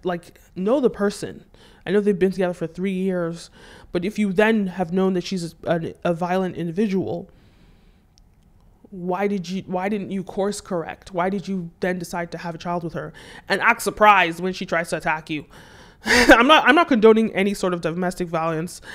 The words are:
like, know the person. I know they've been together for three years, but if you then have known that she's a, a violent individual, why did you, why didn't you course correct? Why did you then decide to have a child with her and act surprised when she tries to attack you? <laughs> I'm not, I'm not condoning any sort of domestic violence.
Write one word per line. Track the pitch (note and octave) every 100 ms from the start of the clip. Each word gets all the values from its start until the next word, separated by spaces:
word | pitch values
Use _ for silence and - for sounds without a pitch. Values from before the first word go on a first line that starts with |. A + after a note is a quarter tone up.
| F3+
like, | F3 - - - -
know | F#3+ C#4
the | B3
person. | - G3+ - - - - - - - -
I |
know | G3+
they've | G#3 F#3+
been | F#3
together | F#3 F3+ F3
for | E3
three | E3 G3
years, | F#3 F#3+ F3+ E3 E3+ - - - - -
but | F3 F3+
if | G#3+
you | G#3
then | F3+ G#3+ A3+ F#3+
have | F3 E3+
known | F#3 F#3+ F#3
that | F3
she's | F#3+ E3 - -
a, | E3+ D#3 - E3+
a | E3+
violent | F3 F#3 F#3 -
individual, | E3+ E3 A3 F#3+ D3+ E3+ G3 - - _ - - _ _ _ _ - _ _ _ _ _ -
why | G3 F3 F3+ G3+
did | G3+ E3
you, | F#3+ -
why | F#3 F#3+
didn't | G#3+ F3
you | F#3+ F3+
course | - G3 G3+
correct? | - F3+ D#3 - -
Why | F#3 F#3
did | G3 E3+
you | F#3+ E3+ -
then | F#3 F3+
decide | F3+ F3+ E3+
to | E3
have | F3 D#3+
a |
child | F3+ F3 E3
with | D#3
her | D#3 - - - -
and | F#3+
act | A3 A#3
surprised | G3+ - G#3+ G3 E3+ E3
when | F#3 F#3
she | F#3+
tries | E3 E3+
to | E3
attack | E3+ D#3+ D#3
you? | D#3 - - - -
<laughs> | - - A3
I'm | A#3+ A#3+ A#3+ B3
not, | D#4 A#3+
I'm | D4+
not | E4
condoning | B3 A3 A3 A3 -
any | G3 -
sort | F#3+ F3
of |
domestic | E3 E3+ F3+ F3+ F3
violence. | E3 E3 D#3+ F3 - -